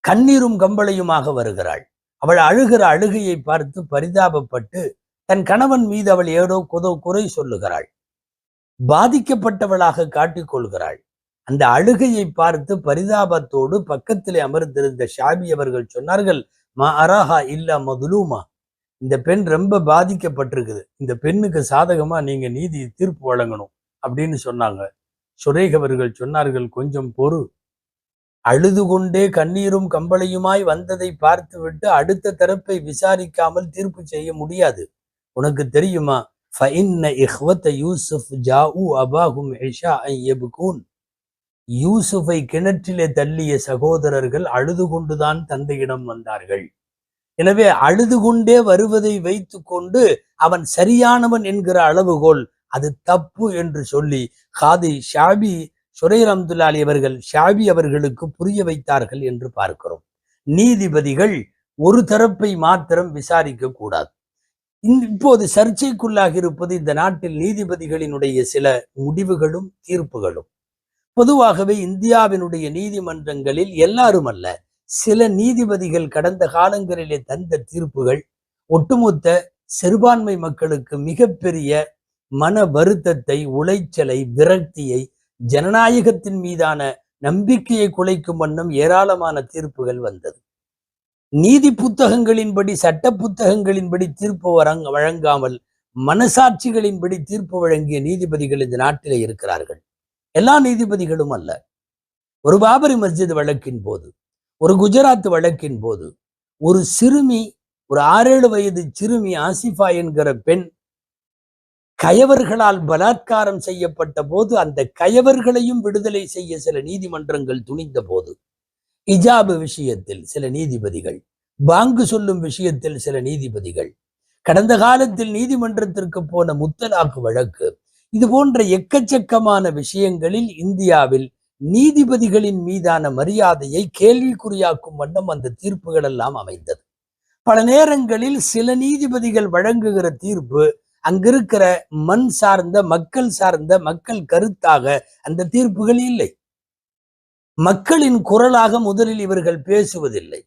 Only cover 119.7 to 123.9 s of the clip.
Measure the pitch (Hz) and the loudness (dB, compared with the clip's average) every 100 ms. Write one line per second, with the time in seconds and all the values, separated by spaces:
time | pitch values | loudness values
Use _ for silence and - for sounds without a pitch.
119.7 | - 139 104 95 95 82 147 135 139 160 | -6 -6 -6 -10 -16 -12 -10 -6 -6 -6
120.7 | 120 104 87 80 92 _ _ _ _ 143 | -6 -6 -8 -10 -12 _ _ _ _ 4
121.7 | 170 240 240 226 220 202 185 160 - 180 | 4 4 2 0 0 -2 -4 -6 -4 -4
122.7 | 143 156 143 143 135 127 151 131 104 90 | -4 -6 -8 -6 -4 -4 -6 -8 -10 -10
123.7 | 82 78 | -10 -10